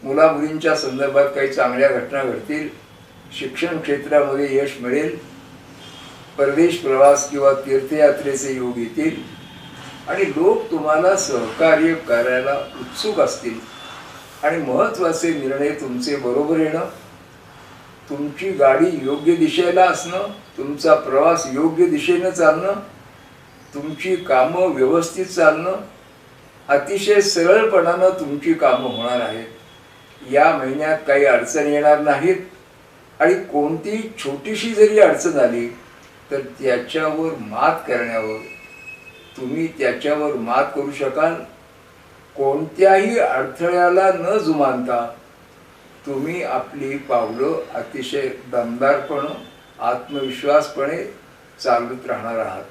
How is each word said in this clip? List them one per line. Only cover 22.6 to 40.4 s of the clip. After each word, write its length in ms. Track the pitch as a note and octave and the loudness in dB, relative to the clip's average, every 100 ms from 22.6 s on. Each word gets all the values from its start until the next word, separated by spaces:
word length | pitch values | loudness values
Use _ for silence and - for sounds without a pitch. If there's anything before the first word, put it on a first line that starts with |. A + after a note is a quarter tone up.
| F#3+ G3+ - - - - - - - - - | -2 -6 -10 -20 -20 -20 -20 -20 -20 -20 -16
तुमची 420 | C#3+ D3+ D3+ F#3 F3+ | -12 -10 -8 -4 -4
कामं 520 | B2 C3 D#3+ F3 F#3 | 2 2 4 2 0
व्यवस्थित 580 | C3 C3 E3 E3 - F#3 | 2 2 2 0 -6 -6
चालणं, 480 | E3+ D#3+ - F3+ G3 - - - - - - - - - | 4 4 4 -4 -6 -10 -20 -20 -20 -20 -20 -20 -20 0
अतिशय 520 | C#3 - G3 G3+ G#3 | 0 0 -4 2 2
सरळपणानं 880 | G3+ E3+ E3+ G#3+ A3 F#3+ E3+ F3 F#3 | 4 2 4 6 6 4 2 4 2
तुमची 440 | - D3 C#3+ E3 | 2 -6 -4 0
कामं 360 | D#3+ C#3+ B2+ B2+ A2+ | 2 2 2 -2 -4
होणार 260 | A#2 B2 | -4 -2
आहेत. 240 | A2+ A2+ A2 - - - - - - - C3+ | -4 -8 -12 -18 -20 -20 -20 -20 -20 -20 0
या 260 | C#3 D#3+ D3+ | 4 4 4
महिन्यात 400 | C3 C#3+ D#3 D#3 - | -2 -4 -2 -2 2
काही 180 | C#3 C#3+ | 4 6
अडचण 420 | D3+ - D#3+ D3 | 4 0 -2 0
येणार 320 | D3 D3 D3+ | 2 4 4
नाहीत 360 | D3+ C#3 E3 F#3 - - - - - - - - | 4 0 2 0 -4 -20 -20 -20 -20 -20 -20 0
आणि 140 | B2 | 2
कोणतीही 760 | F#3+ - C#3+ D3 D#3+ G3+ A3 A3 - | 2 -2 -2 -2 -4 -6 -6 -8 -10
छोटीशी 560 | C#3 C#3 G#3+ G#3+ A3+ | -8 -8 -6 -6 -4
जरी 260 | G#3 G#3+ G#3+ | 6 6 8
अडचण 400 | D#3+ - F3 D3 | 6 6 0 2
आली 280 | A#2+ A#2 A#2 - - - - - - | 2 0 -6 -10 -20 -20 -20 -20 -8
तर 80 | C#3 | -8
त्याच्यावर 920 | C3 - C3 B2 B2 D#3+ D#3 D#3 D#3+ C#3+ | -8 -6 -2 -2 -2 -4 -4 -2 -4 -6
मात 320 | G#2 A2+ C#3 - - | -10 -2 0 0 -4
करण्यावर, 500 | A#2+ A#2 A2+ A2 A2 - - - - - - - - - - | -4 -2 -4 -6 -8 -12 -20 -20 -20 -20 -20 -20 -20 -20 -12
तुम्ही 300 | B2+ D3+ E3 | -8 -4 -6
त्याच्यावर 640 | - - B2+ D3 D3+ D3 | -2 -4 -2 -2 -2 -2
मात 300 | B2+ | -4